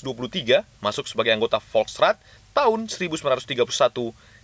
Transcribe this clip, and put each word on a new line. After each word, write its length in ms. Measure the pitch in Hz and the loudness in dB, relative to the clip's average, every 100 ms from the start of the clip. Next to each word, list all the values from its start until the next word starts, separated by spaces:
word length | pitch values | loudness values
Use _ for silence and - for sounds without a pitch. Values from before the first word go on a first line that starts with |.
| 139 | -8
dua 100 | 117 | -8
puluh 160 | 123 | -6
tiga, 320 | 185 113 135 - - | -4 2 2 2 -6
masuk 240 | 104 107 - | -6 -4 -6
sebagai 260 | 110 113 110 | -2 2 2
anggota 240 | 113 110 | 2 -2
Volksrat 560 | - 110 110 - 165 214 - - - - | 0 0 0 2 2 2 -8 -20 -4 0
tahun 320 | 269 220 220 | 2 0 -4
seribu 320 | - 180 156 | -6 -6 -4
sembilan 160 | 143 127 | -2 -2
ratus 140 | - | -2
tiga 160 | 127 117 | -2 0
puluh 80 | - | 2
satu, 300 | 127 127 117 - - - | 0 0 -8 -8 -20 -20